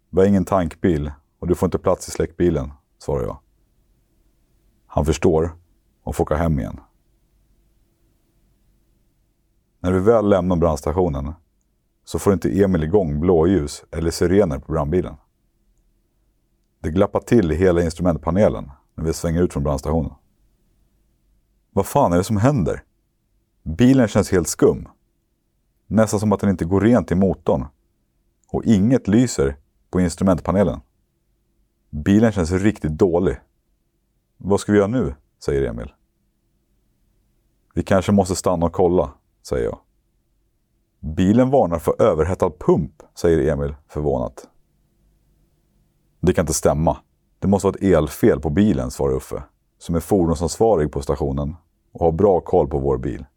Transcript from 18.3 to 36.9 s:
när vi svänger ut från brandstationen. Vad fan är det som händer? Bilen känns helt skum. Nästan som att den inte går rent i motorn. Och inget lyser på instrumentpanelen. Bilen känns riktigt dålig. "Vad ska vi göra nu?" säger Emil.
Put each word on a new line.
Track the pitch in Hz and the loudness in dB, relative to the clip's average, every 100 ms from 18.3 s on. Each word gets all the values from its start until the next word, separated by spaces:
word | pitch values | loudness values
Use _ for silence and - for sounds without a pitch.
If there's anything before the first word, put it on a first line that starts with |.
| 90 98 65 - - _ - | 2 2 0 -10 -20 _ -8
när | |
vi | 80 | -6
svänger | - 87 82 | -4 -2 0
ut | 90 | 0
från | 76 | -2
brandstationen. | 71 69 76 80 69 - _ _ _ _ _ _ _ _ _ _ _ _ _ _ _ | -4 -4 -4 -4 -4 -10 _ _ _ _ _ _ _ _ _ _ _ _ _ _ _
Vad | 98 98 | -4 0
fan | 147 113 | 2 2
är | 87 | 2
det | |
som | 95 107 | 0 0
händer? | 123 143 87 101 - _ _ _ _ _ _ _ | 2 2 -2 -4 -10 _ _ _ _ _ _ _
Bilen | - 80 123 135 110 | -8 2 4 4 2
känns | 107 95 | 0 0
helt | 95 80 | 0 0
skum. | - 117 82 - _ _ _ _ _ _ _ _ _ - | 2 2 2 -6 _ _ _ _ _ _ _ _ _ -4
Nästan | 104 110 104 | 0 2 0
som | 107 | 0
att | 98 | 0
den | 101 | 0
inte | 90 85 | -2 0
går | 95 | 2
rent | 107 120 - | 4 2 2
i | 90 | 0
motorn. | 95 82 - 82 67 _ _ _ _ _ _ _ _ | 0 0 -2 -4 -4 _ _ _ _ _ _ _ _
Och | - - | -4 2
inget | 104 107 131 - | 2 4 0 2
lyser | 107 123 - 69 69 _ _ - | 2 2 0 -4 -4 _ _ -6
på | 90 | -2
instrumentpanelen. | 87 - 95 82 - 92 90 62 - _ _ _ _ _ _ _ _ _ _ | -2 0 0 0 0 0 0 -4 -12 _ _ _ _ _ _ _ _ _ _
Bilen | 76 76 101 113 | -6 2 4 4
känns | 98 80 | 0 -2
riktigt | 92 104 101 78 78 | 0 0 -2 -4 0
dålig. | 98 85 92 60 _ _ _ _ _ _ _ _ _ _ | 2 2 0 -4 _ _ _ _ _ _ _ _ _ _
"Vad | 90 98 | -2 -2
ska | - | 2
vi | 104 | 2
göra | 98 | 2
nu?" | 127 76 - _ _ | 0 -4 -8 _ _
säger | - 69 64 | -4 -4 -4
Emil. | 58 62 _ _ _ _ _ _ _ _ _ _ | -6 -14 _ _ _ _ _ _ _ _ _ _